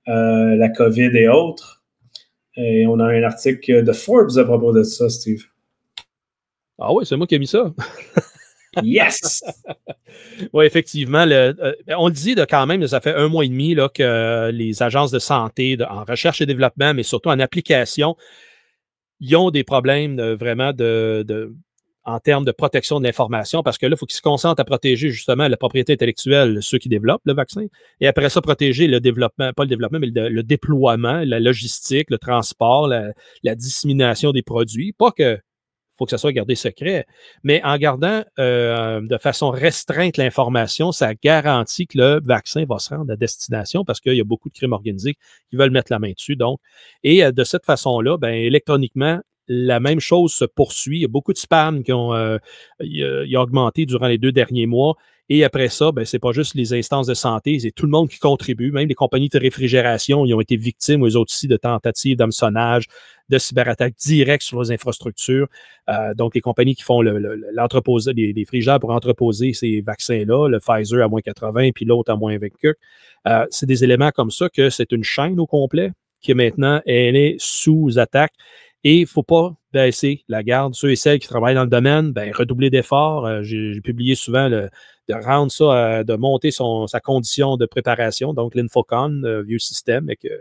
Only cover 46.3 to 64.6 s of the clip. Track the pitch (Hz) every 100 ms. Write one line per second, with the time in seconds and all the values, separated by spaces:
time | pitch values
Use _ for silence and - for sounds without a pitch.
46.3 | 139 120 139 _ _ - _ 139 180 147
47.3 | 127 123 - - 151 135 120 120 170 117
48.3 | 113 117 147 - 139 131 131 147 175 -
49.3 | _ - 123 123 120 131 156 - 175 170
50.3 | - 123 - 135 - 135 160 131 135 170
51.3 | 190 - 165 156 147 123 123 120 113 110
52.3 | 110 - - - - - 151 69 67 131
53.3 | 127 123 131 117 - 147 123 123 117 127
54.3 | 131 113 123 117 120 147 160 _ _ -
55.3 | 147 143 135 127 - 151 135 113 123 123
56.3 | 120 143 139 117 120 113 139 127 120 127
57.3 | 110 143 151 117 - 151 156 156 - 147
58.3 | 143 - 113 127 139 151 139 131 135 139
59.3 | 139 127 - 127 127 117 110 - 143 131
60.3 | 110 107 117 117 - - 147 120 117 113
61.3 | - 139 113 120 113 117 - 135 123 110
62.3 | - 117 110 117 120 107 - - _ -
63.3 | 131 - 127 123 113 123 - 143 151 135
64.3 | 147 - 123